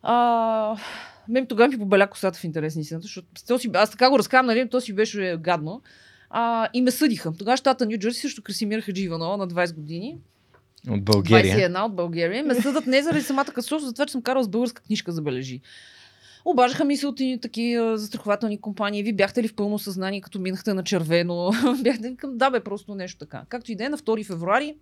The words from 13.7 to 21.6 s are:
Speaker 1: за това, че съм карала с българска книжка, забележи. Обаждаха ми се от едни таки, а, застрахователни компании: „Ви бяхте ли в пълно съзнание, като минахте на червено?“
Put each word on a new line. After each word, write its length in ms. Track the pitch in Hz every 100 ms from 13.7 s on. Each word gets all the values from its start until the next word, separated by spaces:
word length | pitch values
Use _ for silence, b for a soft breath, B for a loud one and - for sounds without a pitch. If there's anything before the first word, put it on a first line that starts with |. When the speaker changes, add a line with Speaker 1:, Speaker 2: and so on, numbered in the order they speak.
| 311 277
Speaker 1:
за 80 |
това, 120 | 233 285
че 60 |
съм 100 | 262
карала 220 | 233 262
с 40 | 226
българска 340 | 208 240 -
книжка, 300 | _ 214 -
забележи. 500 | 165 147 127 131 127 b b b b b b b b -
Обаждаха 400 | 285 247 262 294
ми 120 | 277
се 100 | 285
от 120 | 247
едни 200 | 262 254
таки, 340 | 240 220 233
а, 240 | 233 226 220
застрахователни 640 | 214 220 208 202 226 208
компании: 420 | - 202 202 208
„Ви 100 | 208
бяхте 300 | 202 196 247
ли 40 | 220
в 80 | -
пълно 240 | 202 208
съзнание, 420 | 208 185 190 202
като 180 | 190 202
минахте 340 | 185 185 -
на 100 | 190
червено?“ 680 | 175 190 160 170 170 175 175 220